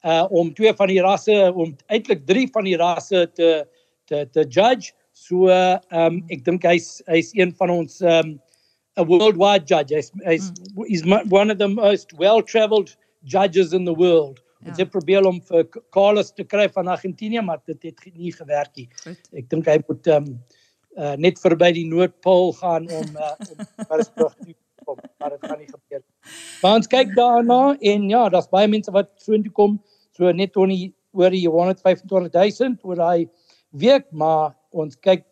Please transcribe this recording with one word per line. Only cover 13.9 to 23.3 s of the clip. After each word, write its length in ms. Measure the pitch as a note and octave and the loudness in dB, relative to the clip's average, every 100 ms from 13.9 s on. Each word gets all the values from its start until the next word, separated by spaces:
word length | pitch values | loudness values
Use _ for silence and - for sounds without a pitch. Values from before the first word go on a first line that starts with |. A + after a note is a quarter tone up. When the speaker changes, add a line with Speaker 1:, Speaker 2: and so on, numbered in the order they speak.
Speaker 1:
world. 460 | D#3+ F3+ E3 C#3+ C3 _ _ - | 0 2 2 0 -10 _ _ -18
Ons 120 | E3 | -8
Speaker 2:
Ja. 60 | |
Speaker 1:
het 60 | F#3 | -6
probeer 360 | G3 D#3 G3 F#3+ | -4 0 2 2
om 140 | F3+ | -2
vir 220 | _ E3+ | _ -2
K-, 160 | E3 - _ | -2 -8 _
Carlos 420 | F#3+ G3+ G#3 - | 0 2 2 -2
te 120 | - | -10
kry 240 | F3+ G3+ G3+ | -6 -2 -2
van 180 | G3 F3+ | -2 -6
Argentinië, 520 | F3 F#3 D#3+ G#3+ A#3 | -6 -8 -12 -8 -6
maar 160 | G3 D#3 - | -6 -8 -10
dit 160 | D3+ | -16
het 180 | E3 D#3+ | -16 -20
ge-, 120 | - E3+ | -20 -14
nie 160 | F3 | -14
gewerk 380 | E3 D3 D3 C#3+ - | -14 -8 -6 -6 -12
nie. 120 | B2 - | -20 -20
Speaker 2:
Goed. 140 | - F3 _ | -20 -20 _
Speaker 1:
Ek 140 | - B2 | -18 -8
dink 180 | D#3 D#3+ | -4 0
hy 120 | D3+ - | 0 0
moet, 180 | D#3 - | -6 0
ehm, 280 | D3+ D3 B2 _ _ _ _ _ - | 0 -2 -16 _ _ _ _ _ -12
eh, 200 | D3 C#3 | -10 -2
net 220 | E3+ F3+ | -2 0
verby 340 | F#3+ D#3+ F3 | -2 2 2
die 140 | E3+ D#3+ | 0 -4
Noordpool 680 | E3 F3+ _ F3+ F3+ F3+ | -2 -2 _ 0 2 2
gaan 340 | - F#3 E3 E3 | -4 -4 -6 -6
om, 260 | D#3+ D#3 D3+ | -12 -12 -10
eh, 180 | D3+ | -12